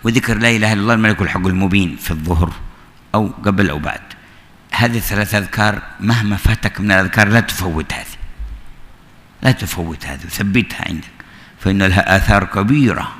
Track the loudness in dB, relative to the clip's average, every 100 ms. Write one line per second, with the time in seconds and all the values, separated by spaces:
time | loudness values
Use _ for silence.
0 | 2 0 2 2 2 4 2 2 2 4
1 | 2 2 0 0 0 2 2 2 0 -4
2 | -6 -4 0 0 0 -2 -14 -16 -20 -20
3 | -4 -2 -2 -2 0 2 2 0 -6 -8
4 | -14 -20 -20 -20 -20 -20 -8 0 0 0
5 | -2 -2 0 -2 -2 0 0 -2 -10 -4
6 | 0 2 0 0 2 2 -2 -2 2 2
7 | 2 2 4 4 2 -4 -4 -4 -6 -8
8 | -10 -12 -12 -10 -12 -12 -16 -18 -20 -20
9 | -20 -20 -20 -2 0 0 -4 -6 -6 -8
10 | -12 -12 -10 -4 0 0 -2 -6 -6 -8
11 | -10 -20 -20 -20 -20 -4 0 2 4 2
12 | 4 2 4 2 2 -2 2 4 4 2
13 | -6